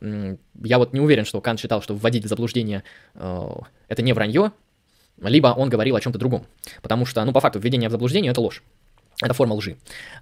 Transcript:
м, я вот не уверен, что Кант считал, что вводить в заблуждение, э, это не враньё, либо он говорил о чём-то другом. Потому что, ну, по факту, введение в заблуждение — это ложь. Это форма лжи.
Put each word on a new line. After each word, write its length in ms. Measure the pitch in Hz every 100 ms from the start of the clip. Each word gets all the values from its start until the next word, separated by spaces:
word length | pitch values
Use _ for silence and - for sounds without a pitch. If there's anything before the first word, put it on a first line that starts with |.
м, 380 | 104 104 98 95 _ -
я 160 | 110 123
вот 140 | 123
не 60 | 135
уверен, 260 | 151 127 104
что 160 | 104
Кант 180 | 120 113
считал, 220 | 117 110
что 100 | - 104
вводить 300 | 113 123 104
в 20 |
заблуждение, 560 | 110 113 123 110 98 - - _
э, 360 | - 92 90 - - - _ -
это 140 | 110
не 120 | 120
враньё, 380 | 113 107 131 208 - _ _ _ _ _ _
либо 280 | 101 143 131
он 200 | 120 139
говорил 260 | 113 113 117
о 60 |
чём-то 160 | 131 113
другом. 280 | 127 101 - _ - -
Потому 240 | - 113 123
что, 180 | 113
ну, 100 | 113
по 60 | 131
факту, 200 | 143 104
введение 300 | 117 127 113
в 20 |
заблуждение — 400 | 113 123 180 156
это 80 | 120
ложь. 220 | 113 - _ _ _ _ _ -
Это 120 | -
форма 200 | 127 120
лжи. 240 | 107 104 - - - - -